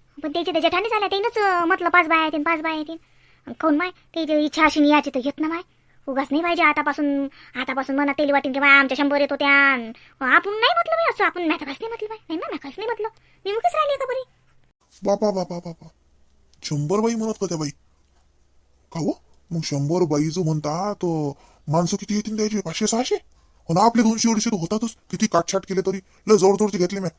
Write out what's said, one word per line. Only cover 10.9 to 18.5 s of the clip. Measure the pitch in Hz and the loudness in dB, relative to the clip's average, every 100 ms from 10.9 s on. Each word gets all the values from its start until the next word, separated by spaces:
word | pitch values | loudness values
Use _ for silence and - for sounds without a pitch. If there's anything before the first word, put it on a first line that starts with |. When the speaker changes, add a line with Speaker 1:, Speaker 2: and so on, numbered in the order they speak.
Speaker 1:
बाई | 659 659 | 0 0
असं, | - | 0
आपण | 359 339 | 0 0
म्या | 339 339 | -2 -2
तर | 277 | -4
काहीच | 269 | -8
नाही | 453 | -8
म्हटलं | 453 427 | -8 -10
बाई, | 440 - | -12 -8
नाही | 330 | -8
ना, | - | -6
म्या | 349 | -10
काहीच | 277 311 | -10 -8
नाही | 440 | -6
म्हटलं, | 453 440 - _ _ 381 | -6 -8 -10 _ _ -6
मी | |
मुकच | 427 679 | -2 -2
राहिली | 622 587 554 | 0 -2 -2
का | 508 | -4
बरी. | 494 508 _ _ _ _ _ _ _ | -6 -8 _ _ _ _ _ _ _
Speaker 2:
बापा, | 196 202 214 | -2 0 0
बापा, | 190 175 175 | -2 -6 -8
बापा, | 175 165 160 _ _ _ _ _ _ _ | -12 -16 -20 _ _ _ _ _ _ _
शंभर | - 151 147 202 | -6 -4 0 0
बाई | 226 233 | 0 0
म्हणत | 220 214 | -4 -4
का | 190 | -4
त्या | 165 | -4
बाई? | 151 - _ _ _ _ _ _ _ | -6 -10 _ _ _ _ _ _ _